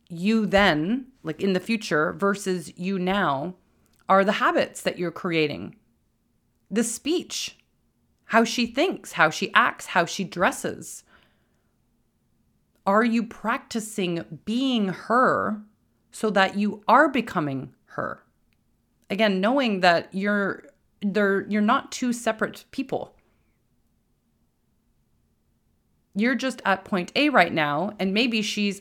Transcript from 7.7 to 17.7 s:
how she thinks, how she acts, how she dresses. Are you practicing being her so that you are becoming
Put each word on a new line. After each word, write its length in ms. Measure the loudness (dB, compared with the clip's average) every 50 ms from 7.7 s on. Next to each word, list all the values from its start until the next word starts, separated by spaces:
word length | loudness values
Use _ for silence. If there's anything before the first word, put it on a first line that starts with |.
| _ _ _ _ _ _ _ _ _ _ _ 2
how 120 | 2 2 4
she 200 | 2 0 -2 -2
thinks, 480 | -2 0 0 0 0 -2 -6 -10 -4
how 160 | 0 2 2 2
she 240 | 2 -2 -2 2
acts, 320 | 4 4 4 2 -2 -6 -8
how 220 | -2 0 0 0
she 180 | 0 -2 -6 -8
dresses. 800 | -6 -2 0 0 0 0 -2 -6 -8 -8 -8 -12 -16 -16 -18 -20 _ _ _ _ _ _ _ _ _ _ _ _ _ _ _ _ _ _ _ _ _ _ _ _ _ _ _ _ _ _ _ _ _ _ _ 0
Are 180 | 2 4 4 4
you 200 | 4 2 0 -2
practicing 1160 | -4 -8 -8 -4 -4 -4 -4 -6 -6 -6 -6 -6 -6 -4 -4 -2 -2 -2 -4 -6 -10 -14 -12 -6
being 420 | -4 -2 -2 0 0 0 0 0 -2
her 720 | -4 -6 -4 0 2 2 4 4 2 2 0 -2 -4 -6 -10 _ _ _ _ _ _ _ _ _
so 200 | -10 -4 -2 0
that 260 | 2 2 2 2 2
you 260 | -2 -2 -2 -2 -4 2 4
are 220 | 6 6 6 4
becoming 640 | 2 -2 -4 -2 -2 -2 -2 -2 -4 -6 -8 -12